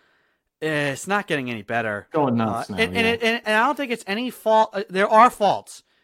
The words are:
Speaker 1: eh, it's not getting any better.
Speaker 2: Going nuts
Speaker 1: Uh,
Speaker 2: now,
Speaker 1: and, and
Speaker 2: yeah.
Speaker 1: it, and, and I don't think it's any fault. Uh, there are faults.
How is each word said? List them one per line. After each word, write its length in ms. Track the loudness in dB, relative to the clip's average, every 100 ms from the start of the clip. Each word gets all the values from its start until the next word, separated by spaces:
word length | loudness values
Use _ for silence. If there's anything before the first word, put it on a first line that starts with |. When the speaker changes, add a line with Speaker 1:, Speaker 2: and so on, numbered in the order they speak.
| _ _ _ _ _ _
Speaker 1:
eh, 300 | -4 -2 -4
it's 140 | -6 -4
not 200 | -4 -2
getting 240 | -4 -4
any 100 | -8
better. 480 | -6 -4 -4 -6 -4
Speaker 2:
Going 240 | 0 2 2
nuts 340 | 0 -2 -6
Speaker 1:
Uh, 60 | -4
Speaker 2:
now, 60 |
Speaker 1:
and, 140 | -2 0
and 100 | 0
Speaker 2:
yeah. 60 |
Speaker 1:
it, 100 | 0
and, 200 | -2 -2
and 120 | 0 0
I 100 | 0
don't 100 | -2
think 160 | -4
it's 120 | -6 -6
any 240 | -6 -6
fault. 400 | -4 2 4 2
Uh, 120 | -2 -4
there 180 | -2 4
are 220 | 6 6
faults. 540 | 6 0 0 -4 -20 _ _